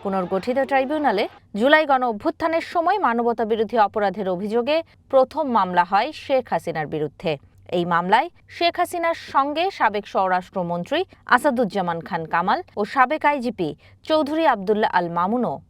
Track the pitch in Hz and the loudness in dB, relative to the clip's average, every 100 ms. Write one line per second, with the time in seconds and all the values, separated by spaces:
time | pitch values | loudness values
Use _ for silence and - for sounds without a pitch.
0 | 202 190 180 190 185 254 269 277 262 311 | -2 -4 -2 -2 -2 -2 2 0 0 0
1 | 285 196 302 - _ 202 247 311 311 262 | 0 0 -2 -6 _ 0 4 4 4 0
2 | 254 214 302 330 320 330 - 359 330 403 | 0 -4 -4 -4 -2 -2 -4 -4 -2 0
3 | 311 233 240 233 226 214 214 240 202 214 | 0 0 0 -2 -2 -2 0 2 2 2
4 | 202 190 190 180 208 226 240 311 320 _ | -2 -2 -4 -4 -2 -2 0 -2 -2 _
5 | _ 269 262 285 302 233 185 180 175 202 | _ 4 4 0 0 2 2 2 2 2
6 | 254 311 - 269 240 175 160 160 147 156 | 0 -6 0 0 0 -4 -4 -6 -4 -4
7 | 147 _ 175 147 - _ - 180 170 170 | -6 _ -4 -4 -6 _ -6 -4 0 0
8 | 175 220 330 _ _ - 339 339 349 349 | 4 2 2 _ _ -2 -2 0 -2 -2
9 | 339 330 - 311 277 294 359 - 247 208 | -2 -4 -2 0 0 0 -2 2 0 0
10 | 202 226 190 185 180 196 175 175 175 302 | -4 -2 2 0 -2 -6 -4 -4 -2 -2
11 | 381 - - 247 294 240 233 202 175 165 | -2 -8 0 2 2 2 0 0 -2 -4
12 | 165 180 160 165 180 262 359 - 208 269 | -6 -8 -2 -2 0 -2 -2 -6 -4 2
13 | 254 302 294 294 240 240 165 147 - - | 2 2 0 0 -2 -4 -4 -6 -16 -20
14 | - 311 285 311 320 233 190 214 220 180 | 0 0 2 2 2 0 0 0 2 0
15 | 175 170 175 240 214 139 - | 0 -2 0 0 -2 -4 -10